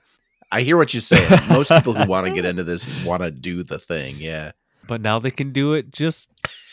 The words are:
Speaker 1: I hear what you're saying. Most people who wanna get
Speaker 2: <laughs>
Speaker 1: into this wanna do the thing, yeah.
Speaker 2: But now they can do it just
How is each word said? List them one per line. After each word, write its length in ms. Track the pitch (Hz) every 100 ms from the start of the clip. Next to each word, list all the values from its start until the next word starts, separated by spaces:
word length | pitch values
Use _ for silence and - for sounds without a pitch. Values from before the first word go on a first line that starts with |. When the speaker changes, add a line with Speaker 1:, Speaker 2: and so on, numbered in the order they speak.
| _ _ _ _ _
Speaker 1:
I 120 | 107
hear 140 | 123 170
what 180 | 156
you're 60 | 120
saying. 280 | - 165 - 185 -
Most 200 | 147 147
people 240 | 165 127
who 140 | 110 110
wanna 220 | 92 92
get 120 | 92
Speaker 2:
<laughs> 0 |
Speaker 1:
into 200 | 90 90
this 260 | 85 87 - 69
wanna 260 | 90 90 87
do 320 | 67 87 87
the 160 | 87 76
thing, 380 | - 82 67 71
yeah. 340 | 80 80 76 - _ _ -
Speaker 2:
But 140 | 117
now 160 | 110 110
they 120 | 131
can 220 | - 139
do 220 | 135 143
it 180 | 151 131
just 380 | - 156 - - _ - - -